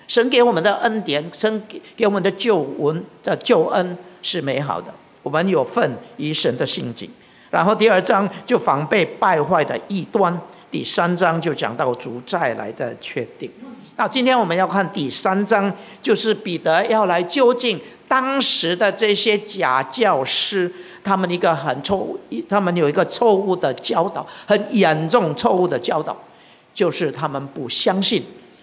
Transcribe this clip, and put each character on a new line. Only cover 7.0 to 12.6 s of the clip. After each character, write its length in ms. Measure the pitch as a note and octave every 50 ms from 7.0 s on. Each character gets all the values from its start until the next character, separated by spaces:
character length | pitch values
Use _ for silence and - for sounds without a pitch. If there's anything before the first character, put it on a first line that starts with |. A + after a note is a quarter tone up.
| G2 - - _ - - - - - -
然 160 | - E3 E3
后 100 | G3 A3
第 140 | F3 G#3+ A3+
二 100 | G3 F#3 F#3
章 260 | - A3+ G3 G3+ F3+ - - -
就 140 | - B3 F#3+
防 280 | - - C#3 C#3+ D#3
备 160 | D3 - G3+ E3
败 400 | D3+ - - A3 G3 F3 D#3 D3
坏 220 | C#3 F#3 D#3+ D3
的 160 | - B2 - - -
异 140 | G3+ F#3+ D3+ - -
端， 260 | G#3+ F#3+ E3+ F3 E3+ - - - - - -
第 140 | - D3+ B2+
三 320 | - - - F3 E3+ F3
章 240 | E3+ F3+ E3+ E3 E3
就 140 | D3+ E3 C#3+
讲 200 | - D3 G#2+ A#2
到 200 | - D3+ C3 A#2+
主 260 | A#2+ - B2+ A#2 B2 B2+
再 260 | - - E3+ D#3+ B2+ A2+
来 140 | G#2+